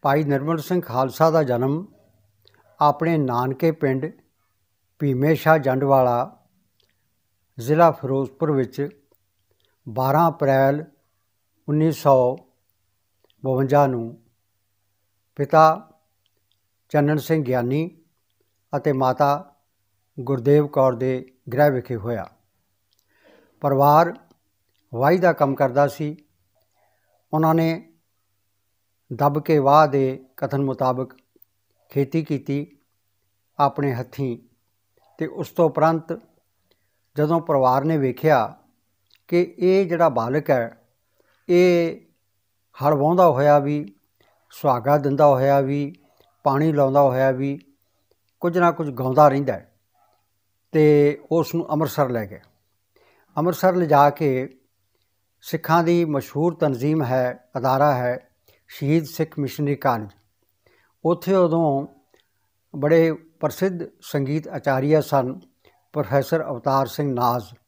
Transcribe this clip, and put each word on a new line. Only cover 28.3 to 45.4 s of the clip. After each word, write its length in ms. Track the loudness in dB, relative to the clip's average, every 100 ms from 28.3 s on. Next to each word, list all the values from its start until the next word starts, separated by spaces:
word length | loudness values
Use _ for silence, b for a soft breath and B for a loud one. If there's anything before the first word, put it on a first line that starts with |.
| _ _ _ _ _ _ _ _
ਦੱਬ 260 | -2 -2 -2
ਕੇ 200 | 0 2
ਵਾਹ 280 | 4 6 4
ਦੇ 380 | 2 -2 -4 -14 -10
ਕਥਨ 240 | -6 -4
ਮੁਤਾਬਕ 560 | -4 -2 -2 -2 -6 -12 _ _ _ _ _ _ _
ਖੇਤੀ 340 | -4 -2 -4
ਕੀਤੀ 540 | -4 -8 -6 -8 -8 _ _ _ _ _ _ _ _ _
ਆਪਣੇ 340 | -2 0 -4
ਹੱਥੀਂ 440 | -4 -10 -8 -8 -8 _ _ _ _ _ _ _ _
ਤੇ 100 | -10
ਉਸ 220 | -8 -12
ਤੋਂ 160 | 0 0
ਉਪਰੰਤ 540 | 2 0 0 -6 -14 _ _ _ _ _ _ _ _ _ -4
ਜਦੋਂ 220 | 0 0
ਪਰਿਵਾਰ 440 | 0 2 2 2
ਨੇ 140 | 0 -2
ਵੇਖਿਆ 580 | -2 -2 2 2 0 -8 _ _ _ _ _ _ _
ਕਿ 280 | -2 -2 -2
ਇਹ 280 | 2 2 0
ਜਿਹੜਾ 240 | 2 2
ਬਾਲਕ 400 | 2 -2 -4 0
ਹੈ, 400 | 0 -2 -10 _ _ _ _ _ _ 0
ਇਹ 520 | 2 4 4 0 -6 _ _ _ _ _ _ _ -4
ਹਲ 100 | 0
ਵਾਹੁੰਦਾ 340 | 2 2 4 4
ਹੋਇਆ 320 | 4 4 4
ਵੀ, 360 | 2 -6 -8 _ _ _ _ _ _
ਸੁਹਾਗਾ 460 | -6 -2 -2 0 0
ਦਿੰਦਾ 300 | 0 4 4
ਹੋਇਆ 340 | 4